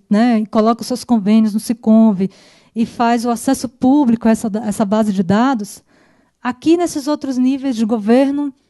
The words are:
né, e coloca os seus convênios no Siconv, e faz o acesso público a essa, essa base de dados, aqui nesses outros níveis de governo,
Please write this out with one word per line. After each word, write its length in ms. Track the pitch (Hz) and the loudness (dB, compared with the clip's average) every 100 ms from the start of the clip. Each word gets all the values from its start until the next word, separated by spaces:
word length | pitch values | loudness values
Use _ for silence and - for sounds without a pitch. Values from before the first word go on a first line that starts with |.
| _ | _
né, 320 | 208 247 226 | 0 2 0
e 60 | 214 | 0
coloca 360 | 220 220 233 | 0 2 0
os 40 | 214 | -6
seus 180 | 247 | -8
convênios 480 | - 233 190 220 220 | -2 0 2 2 2
no 80 | 208 | -2
Siconv, 720 | - 233 226 220 220 185 190 - _ _ _ | -4 -4 2 4 4 2 -4 -6 _ _ _
e 120 | 226 220 | -6 -6
faz 400 | - 233 240 240 | -2 0 0 -2
o 40 | |
acesso 380 | 226 - 262 240 | -4 -2 -2 -6
público 580 | - 254 294 247 226 226 | -2 2 2 2 2 2
a 40 | |
essa, 200 | 220 226 208 | 0 -2 -6
essa 200 | 214 196 202 | -6 -4 0
base 260 | 214 214 | 0 0
de 100 | 190 | -2
dados, 640 | 175 202 262 240 202 - _ _ _ _ _ _ | 0 2 0 -2 -6 -16 _ _ _ _ _ _
aqui 360 | 247 247 311 339 | -10 -4 0 0
nesses 280 | 330 302 262 | 0 -4 -6
outros 300 | 294 269 254 | -4 -4 -2
níveis 400 | 254 269 269 226 | 0 0 -4 -2
de 80 | |
governo, 680 | 220 233 202 247 277 285 285 - | -2 -2 2 2 2 -2 -6 -10